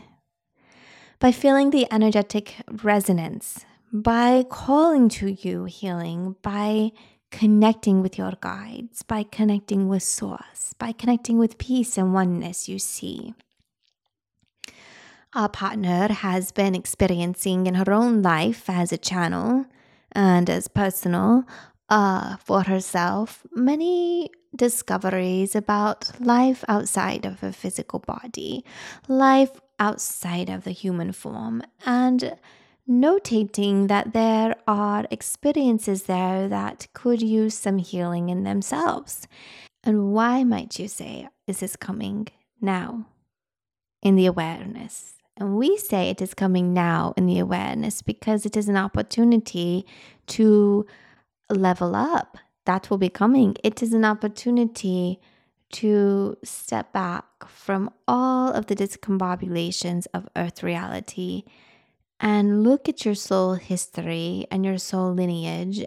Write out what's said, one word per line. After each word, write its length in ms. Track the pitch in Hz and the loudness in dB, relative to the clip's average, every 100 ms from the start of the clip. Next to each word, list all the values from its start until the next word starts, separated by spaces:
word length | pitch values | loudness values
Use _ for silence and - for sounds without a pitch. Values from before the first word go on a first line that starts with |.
| - _ _ _ _ _ _ _ - - - _ | -20 _ _ _ _ _ _ _ -20 -20 -20 _
by 140 | 254 | 4
feeling 380 | 247 277 269 277 | 6 4 6 4
the 200 | 285 240 | 4 2
energetic 640 | 220 220 208 208 208 208 - - 214 | 4 4 4 0 -4 -6 -14 -16 -4
resonance, 840 | 208 208 196 180 160 - - - - _ _ | 2 2 2 0 -2 -10 -14 -16 -20 _ _
by 520 | 214 214 233 240 254 254 | -2 0 4 6 4 2
calling 580 | - - 285 330 294 226 | -4 2 4 6 6 4
to 200 | - 196 | 4 -4
you 380 | 190 185 175 180 | -4 -6 -6 -8
healing, 720 | - 196 175 170 170 185 190 | -8 -6 -6 -6 -6 -8 -8
by 500 | 208 202 208 214 214 - _ _ _ | -8 -4 0 0 -2 -4 _ _ _
connecting 720 | - 214 208 214 220 208 190 | 2 6 8 6 4 4 4
with 160 | 185 190 | 2 -4
your 160 | 185 185 | -8 -8
guides, 600 | - 190 214 233 240 - | -8 -10 -12 -14 -14 -14
by 200 | - 214 | -6 -6
connecting 640 | 214 - 214 202 202 196 190 | -4 0 2 2 0 0 0
with 160 | 190 | 0
source, 720 | - - 202 - - - - - | -2 -4 -6 -10 -16 -12 -12 -8
by 140 | 233 | -10
connecting 460 | 226 226 240 233 226 | -2 0 0 2 2
with 200 | 226 - | 2 0
peace 400 | - 254 226 - | -4 -2 0 0
and 160 | 185 | 2
oneness, 540 | 190 185 175 170 175 - | 2 2 -2 -6 -8 -10
you 100 | 190 | -8
see. 560 | - - - - - 226 _ _ _ _ _ _ _ _ _ _ _ _ - - - - - _ _ | -8 -8 -10 -10 -14 -18 _ _ _ _ _ _ _ _ _ _ _ _ -20 -20 -20 -20 -20 _ _
Our 160 | 262 208 | -2 -2
partner 600 | - 196 214 185 175 208 | -2 -6 -2 0 2 2
has 400 | 202 196 185 185 | 0 -2 -2 -2
been 240 | - 196 180 | 0 0 0
experiencing 920 | - - 190 175 175 180 196 185 185 | -4 0 2 2 -2 -4 -2 0 2
in 80 | 185 | 2
her 160 | 190 | 4
own 300 | 202 240 226 | 4 4 4
life 480 | 185 160 190 226 - | 4 2 0 -2 -4
as 220 | 180 170 | -2 -2
a 60 | - | -4
channel 680 | - 180 170 180 202 262 269 _ _ _ _ | -4 -2 -2 -2 0 0 -2 _ _ _ _
and 380 | 202 196 180 175 | 2 6 6 4
as 180 | 170 - | 0 -2
personal, 800 | 202 196 - 185 175 190 240 254 - - _ - | -2 -2 -2 -2 0 4 4 2 -10 -20 _ 0
uh, 500 | 214 202 190 - 196 | 2 4 0 -4 -8
for 260 | - 196 | 0 0
herself, 840 | 185 190 185 185 175 196 214 - - | 2 -2 -2 -2 0 -2 -4 -10 -10
many 760 | 339 254 302 339 359 349 349 302 - _ 262 | -2 0 2 0 0 0 -2 -4 -12 _ -2
discoveries 1000 | 240 233 - 185 190 185 185 185 196 214 | 0 0 -4 -4 -2 -2 0 0 0 -2
about 640 | 214 208 208 208 - - | 0 0 0 -2 -10 -4
life 460 | 247 240 262 254 - | 2 4 4 2 -2
outside 580 | 208 - 190 185 - 196 | -2 -2 -2 -2 -4 -8
of 180 | 190 | -8
a 100 | 190 | -10
physical 460 | 190 185 - - - | -8 -8 -8 -8 -10
body, 640 | - - 247 - 76 - - - - - - | -8 -12 -12 -12 -10 -10 -12 -18 -20 -14 -2
life 440 | 262 269 269 269 - _ - | 4 6 6 4 0 _ -4
outside 720 | 208 - - - 175 175 180 | -2 -2 -8 -8 -6 -6 -6
of 140 | 190 | -8
the 80 | 190 | -10
human 400 | 180 190 175 175 | -8 -4 -4 -4
form, 500 | 185 - - 220 226 - _ 254 | -8 -12 -10 -8 -8 -10 _ -2
and 520 | 247 254 254 - - _ _ _ _ - | 2 2 2 -2 -8 _ _ _ _ 0
notating 960 | 247 285 392 392 220 208 - 202 196 196 | 4 6 4 2 0 0 0 0 2 2
that 260 | 202 220 | 2 0
there 420 | 226 226 220 226 - - | 0 2 2 0 -2 -2
are 380 | 208 208 208 214 | 0 0 -2 -4
experiences 920 | 220 - - 285 294 262 220 214 190 | -8 -8 -2 0 2 2 2 0 -4
there 440 | - 185 185 190 196 | -2 -2 0 -2 -2
that 400 | 202 202 - - | -4 -6 -8 -16
could 280 | - 247 240 | -4 0 0
use 340 | 220 220 220 - | 2 2 2 -2
some 240 | 202 196 | -2 -2
healing 500 | 175 185 175 175 175 | -2 -4 -4 -2 -2
in 140 | 180 | -2
themselves. 840 | 196 196 - 285 339 - - - - - - - - _ | -2 -4 -4 -2 -2 -2 -8 -16 -16 -20 -20 -20 -20 _
And 300 | - 214 196 | 0 0 2
why, 300 | 214 233 254 247 | 2 2 2 2
might 340 | 208 - - | 0 -4 -10
you 80 | 208 | -10
say, 400 | - - - - _ - | -10 -12 -14 -16 _ -10
is 140 | 190 | -8
this 160 | 185 - | -8 -10
coming 520 | - 190 196 202 214 - _ _ | -10 -8 -6 -6 -8 -14 _ _
now 460 | 196 185 175 233 220 _ _ _ _ _ _ _ _ _ | -4 -2 -4 -10 -14 _ _ _ _ _ _ _ _ _
in 140 | 202 190 | 4 6
the 120 | 185 | 6
awareness? 880 | 180 160 165 185 220 226 - - - _ - | 2 -4 -6 -10 -12 -14 -16 -20 -20 _ -8
And 200 | 202 202 | -4 0
we 200 | 277 415 | 2 0
say 320 | - 196 180 | 0 -2 -2
it 120 | 185 | -2
is 120 | 185 | -8
coming 400 | - 190 185 180 | -2 0 2 2
now 400 | 180 170 165 170 - | 2 2 0 -2 0
in 80 | 180 | 2
the 140 | 180 | 2
awareness 600 | 185 180 - - 220 - | 0 -2 -4 -4 -6 -6
because 440 | - 214 - 214 214 | -8 -6 -2 -2 -2
it 100 | 214 | -4
is 140 | 208 | 0
an 80 | 196 | 0
opportunity 1080 | 196 - 220 - 233 226 214 175 175 180 - - - _ - | 0 -4 -4 2 4 4 2 -4 -2 -2 -6 -16 -20 _ -8
to 580 | - 220 208 202 202 202 - _ _ _ _ - | 2 6 6 6 2 -2 -12 _ _ _ _ -4
level 460 | 202 190 180 175 202 | 0 2 0 -2 -2
up. 420 | 277 339 - - _ _ - | -2 -2 -4 -14 _ _ -2
That 240 | 185 - | -2 -2
will 80 | 196 | 0
be 120 | 185 | 0
coming. 460 | - 208 269 202 - | 2 4 6 4 2
It 200 | 214 214 | -2 -2
is 100 | 226 | 0
an 120 | 226 214 | 2 4
opportunity 1120 | 208 214 208 240 240 226 233 196 180 180 185 _ _ _ _ _ | 2 -4 -4 0 2 2 -2 -2 -2 -2 -4 _ _ _ _ _
to 640 | - 214 208 202 196 196 220 | -4 2 4 4 2 -2 -6
step 500 | - - - 226 - | -14 -14 -8 -6 -4
back 320 | 196 180 175 - _ - | -4 -4 -6 -10 _ -20
from 440 | - - 196 202 - - | -12 -4 -2 -4 -6 -2
all 440 | 247 262 254 254 | 0 2 2 0
of 160 | - 214 | -2 -4
the 80 | 202 | -4
discombobulations 1300 | 196 - - 190 185 180 185 170 170 180 175 175 - | -4 -6 -4 -2 -2 -4 -4 -4 -4 -4 -4 -4 -4
of 160 | 180 196 - | -10 -8 -6
earth 280 | 170 - | -6 -6
reality 800 | 180 170 180 92 - - 180 180 - _ _ _ _ _ _ - | -6 -6 -6 -8 -10 -10 -8 -8 -10 _ _ _ _ _ _ -4
and 440 | 208 208 202 208 | 0 2 4 4
look 240 | 220 269 - | 4 4 0
at 160 | - | -4
your 120 | 226 202 | -4 -4
soul 400 | - 190 185 185 | 0 0 2 -2
history 920 | - 180 - - 165 165 170 185 - | -4 -6 -6 -8 -6 -6 -6 -6 -6
and 140 | 190 | -4
your 140 | 190 185 | -2 -4
soul 360 | - 185 185 | -4 -2 -2
lineage 720 | 180 180 170 165 165 180 202 | 0 -2 -2 -4 -6 -6 -6